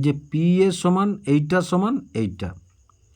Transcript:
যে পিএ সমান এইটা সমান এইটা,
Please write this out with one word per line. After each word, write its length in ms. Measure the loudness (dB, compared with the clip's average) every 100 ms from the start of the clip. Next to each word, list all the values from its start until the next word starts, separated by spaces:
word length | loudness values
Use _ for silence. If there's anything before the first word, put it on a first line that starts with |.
| 0
যে 60 | -2 -4
পিএ 380 | 0 2 4 2 2
সমান 280 | 0 0 0 -2 0
এইটা 260 | 0 2 -2 0
সমান 220 | 0 0 -4 -6 -4
এইটা, 280 | -4 -6 -10 -12 _ _ _ _ _